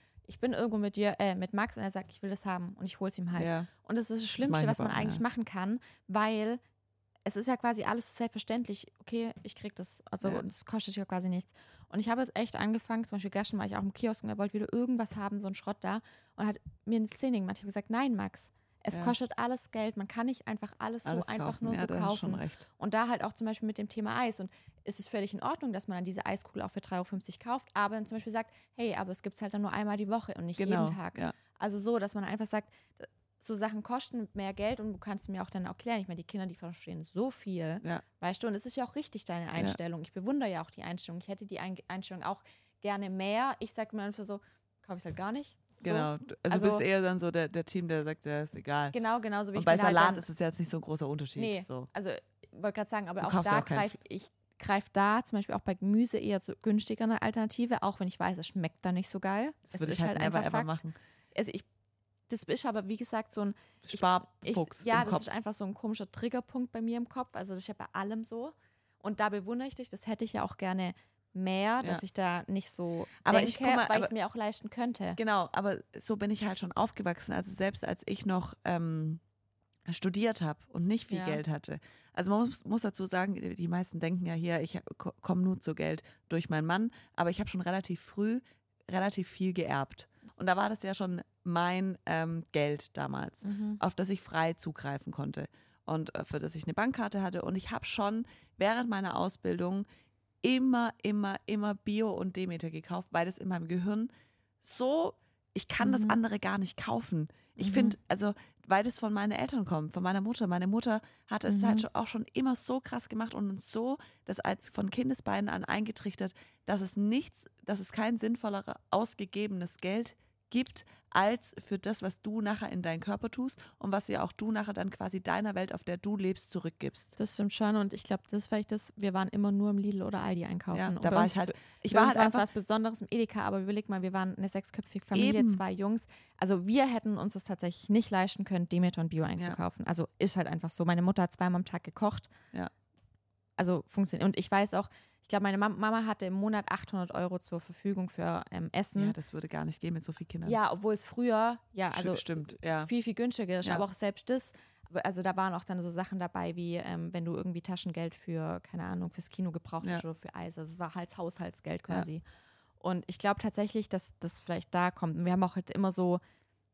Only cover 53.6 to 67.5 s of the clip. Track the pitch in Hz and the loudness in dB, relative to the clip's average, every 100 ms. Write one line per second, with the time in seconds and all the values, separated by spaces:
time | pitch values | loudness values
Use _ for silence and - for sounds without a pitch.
53.6 | - 165 208 - - 196 - _ _ - | 4 2 0 -2 -10 -10 -10 _ _ -8
54.6 | - 202 - 196 202 226 - 208 - 202 | 0 2 2 4 6 6 2 -2 0 -2
55.6 | - 180 190 220 240 220 208 190 - - | -2 0 4 6 6 2 2 0 -2 -2
56.6 | 226 214 - 214 226 226 - 226 214 - | 2 4 2 0 2 2 0 0 0 0
57.6 | 240 240 196 - 185 - 185 185 165 190 | 0 2 0 0 -4 0 -2 0 -2 0
58.6 | 160 - 180 180 - 190 190 202 285 - | -2 0 0 0 0 -2 0 0 -2 -4
59.6 | - 185 156 180 165 - 156 165 - - | -10 -4 0 2 2 2 2 2 2 0
60.6 | 156 160 160 - - _ _ - 208 - | 0 -2 -4 -10 -18 _ _ -2 -2 -4
61.6 | - _ _ _ _ _ - 233 - 262 | -10 _ _ _ _ _ -6 -4 0 0
62.6 | 269 214 190 220 240 220 - 214 202 - | 0 -2 -2 -4 -2 -4 -4 -2 -2 -2
63.6 | - _ - - 180 180 - - - 208 | -10 _ -8 2 6 6 2 -8 0 0
64.6 | 156 - 233 226 214 180 - 226 214 - | 0 -2 4 4 4 2 0 -4 -4 -4
65.6 | 196 208 214 220 190 - 233 247 - 254 | -6 -4 -4 -4 -6 -4 -2 -2 -4 -4
66.6 | 247 226 226 233 240 262 254 - 196 | -4 -2 -2 -2 -4 -6 -6 -6 -6